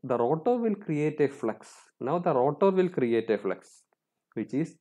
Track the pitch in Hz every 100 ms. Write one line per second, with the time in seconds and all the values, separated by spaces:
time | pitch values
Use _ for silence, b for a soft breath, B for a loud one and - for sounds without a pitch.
0 | 127 120 120 160 240 247 233 202 - 151
1 | 151 147 139 - 113 107 - - - -
2 | 127 170 175 135 127 156 196 185 185 175
3 | 123 113 110 104 98 90 - - _ _
4 | _ _ _ - 107 135 160 -